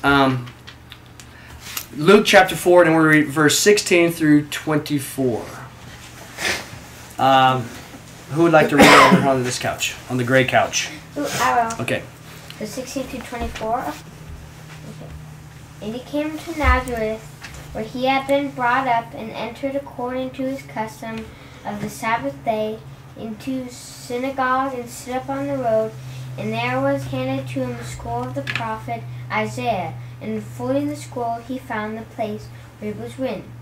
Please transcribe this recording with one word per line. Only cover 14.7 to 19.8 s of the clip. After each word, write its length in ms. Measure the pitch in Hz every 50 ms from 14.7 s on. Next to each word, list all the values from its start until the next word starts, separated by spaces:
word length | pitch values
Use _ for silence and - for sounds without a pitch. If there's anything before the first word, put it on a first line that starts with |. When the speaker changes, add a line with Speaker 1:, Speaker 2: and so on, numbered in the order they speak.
| - - - - - - - - - - - - - - - - - - - - - - -
Speaker 2:
And 100 | 214 220
he 80 | 254 247
came 360 | - 269 294 302 311 311 302
to 180 | 302 330 330
Nazareth, 680 | 311 285 254 254 254 254 254 240 226 220 214 220 220 - - - - - - - - - - -
where 100 | - 220
he 220 | - - 247 254
had 240 | 262 269 269 269 269
been 240 | 277 277 285 277 -
brought 340 | 254 247 240 247 262 269
up, 260 | 254 240 233 233 - -
and 200 | - 226 220 -
entered 420 | 139 208 233 226 - - 277 269
according 560 | 285